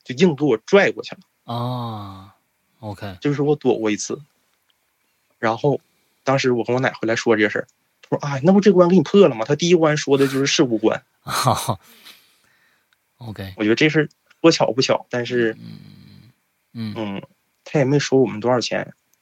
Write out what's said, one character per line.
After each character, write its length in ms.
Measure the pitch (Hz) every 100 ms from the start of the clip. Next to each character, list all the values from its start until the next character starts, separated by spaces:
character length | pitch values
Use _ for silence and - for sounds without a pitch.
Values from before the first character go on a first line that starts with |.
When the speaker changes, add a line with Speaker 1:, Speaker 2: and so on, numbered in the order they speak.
Speaker 1:
就 120 | - 127
硬 200 | 180 143
给 80 | 147
我 120 | 110
拽 340 | - 196 147
过 120 | 110
去 120 | - -
了。 60 | _ _ -
Speaker 2:
啊， 800 | 117 123 123 117 107 98 95 101 _ _ _ _ _
OK。 380 | 110 98 101 92
Speaker 1:
就 120 | 147
是 100 | 143
我 120 | 147 143
躲 220 | 127 110
过 140 | 110
一 60 | 104
次。 220 | - 117 147 _ _ _ _ _ _ _ _ _ _ -
然 180 | 113 113
后 220 | 147 135 _ _ _ _
当 160 | - 135
时 140 | 131
我 100 | 123
跟 100 | 107
我 60 | 127
奶 120 | 127
回 140 | - 113
来 80 | 117
说 200 | 120 110
这 120 | 104
事 100 | -
儿， 80 | - _ _ _
她 160 | - 135
说 0 | 147
：“啊， 140 | 139
那 100 | 156
不 80 | 202
这 120 | 208
关 180 | 180 175
给 60 | 185
你 80 |
破 240 | - 202 170
了 80 | 110
吗？ 100 | 113
他 100 | 147
第 140 | 170
一 60 | 175
关 200 | 160 151
说 220 | - 139
的 80 | 135
就 140 | 135
是 80 | 139
事 160 | -
故 140 | 131 110
关。” 240 | 110 - _ _
Speaker 2:
<laughs> 540 | - - 127 107 - 98 _ - - - _ _ _ _ _ _ _ _ _ -
OK。 360 | 117 104 95 95
Speaker 1:
我 60 |
觉 60 | 107
得 60 | 117
这 140 | 151
事 100 | 151
儿 100 | 151 _ _ _
说 80 | 165
巧 220 | 160 135
不 100 | 110
巧， 240 | - 113 -
但 120 | 123
是， 320 | 120 120 113 110
Speaker 2:
嗯， 720 | 113 101 98 98 107 98 110 _ _ _ _
嗯， 200 | 120 110 110
嗯。 200 | 104 98
Speaker 1:
嗯， 40 | - _ _ _
他 140 | - 151
也 80 | 131
没 140 | 147
收 180 | - 135
我 80 | 113
们 140 | 107
多 100 | 117
少 80 | 123
钱， 220 | - 98 - - _ _